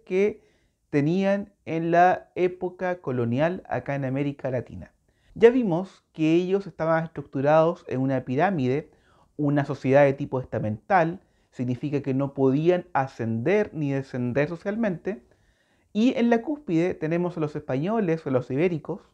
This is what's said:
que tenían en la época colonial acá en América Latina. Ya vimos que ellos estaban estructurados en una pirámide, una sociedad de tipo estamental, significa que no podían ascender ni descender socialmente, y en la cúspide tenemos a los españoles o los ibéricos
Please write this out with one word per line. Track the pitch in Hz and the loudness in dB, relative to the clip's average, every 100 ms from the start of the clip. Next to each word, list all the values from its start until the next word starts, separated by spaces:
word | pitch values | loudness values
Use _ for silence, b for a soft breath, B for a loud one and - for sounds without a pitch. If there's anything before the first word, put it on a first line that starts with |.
| - | -6
que | 185 208 233 b b b b _ | 0 0 -2 b b b b _
tenían | 147 143 185 196 202 202 _ - | 0 2 2 0 0 -4 _ -8
en | 160 165 | -4 2
la | 170 180 - - - | 6 6 4 -4 -2
época | 180 180 180 180 185 180 | -2 -2 -8 -6 -6 -6
colonial | - 123 117 123 160 185 - | -4 -4 -2 0 0 -2 -6
acá | 123 131 139 | -6 -4 -4
en | 135 | -4
América | 135 143 143 135 | -2 -4 -4 -6
Latina. | 123 - 92 - _ _ _ _ - | -6 -6 -12 -18 _ _ _ _ 4
Ya | 226 | 6
vimos | 254 220 160 190 - _ | 6 2 0 -2 -12 _
que | - 156 | -2 2
ellos | 165 180 196 190 | 2 2 -2 -2
estaban | - 160 160 | -4 0 0
estructurados | 165 - - 139 143 156 160 180 - | 0 -8 -8 -2 4 4 4 0 -6
en | 127 | -2
una | 135 131 | 0 -2
pirámide, | - 127 180 175 127 139 160 b b b b - | -2 0 0 0 0 -2 -4 b b b b -4
una | 147 143 143 | 0 0 0
sociedad | 143 131 135 | -2 4 6
de | 143 | 6
tipo | 135 139 131 | 2 -4 -6
estamental, | 127 113 110 113 - 190 165 185 - _ _ | -4 -4 -4 -6 0 2 2 -2 -14 _ _
significa | - 123 123 147 143 | -8 -6 -4 -4 -4
que | 139 | -2
no | 131 139 | -2 -4
podían | 139 135 135 165 180 - | 0 2 2 2 0 0
ascender | 135 131 - 113 113 127 208 202 | -4 -4 -4 -4 -2 0 0 0
ni | 156 143 | -4 -4
descender | 135 131 127 123 127 147 | -4 -4 -6 -2 0 -2
socialmente, | 170 202 214 220 170 - 233 - _ _ _ _ _ _ | -4 -6 -4 -4 -4 -8 -10 -14 _ _ _ _ _ _
y | 208 240 - | 0 0 2
en | 233 | 2
la | 226 | 2
cúspide | 233 294 - 165 175 | 0 -8 -2 0 0
tenemos | 180 156 170 175 170 | -2 -2 -2 -2 -4
a | |
los | 151 156 | -6 -6
españoles | - 131 170 226 180 160 143 | -6 -4 -2 -2 0 -2 0
o | |
los | 131 - | -2 0
ibéricos | 131 185 160 - - - | 0 0 -2 -6 -12 -14